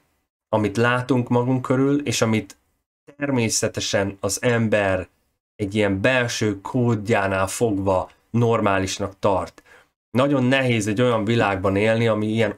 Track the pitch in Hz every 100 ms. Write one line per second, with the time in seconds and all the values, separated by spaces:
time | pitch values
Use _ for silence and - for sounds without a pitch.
0 | _ _ _ _ _ 107 104 101 120 123
1 | 123 131 120 123 123 131 123 131 135 143
2 | 143 117 113 110 - - _ _ _ _
3 | - 143 143 131 113 - 107 - - 107
4 | 98 - 101 - 127 120 113 104 101 92
5 | 87 _ _ _ _ - 104 107 104 98
6 | 120 131 120 - 107 98 - 127 120 110
7 | 101 110 98 95 95 - 120 98 98 92
8 | 82 _ _ 117 117 113 107 95 95 -
9 | 95 - 107 95 87 - - - _ _
10 | _ 120 143 143 123 135 131 117 101 104
11 | 123 113 104 117 107 95 98 98 110 113
12 | 117 107 107 110 107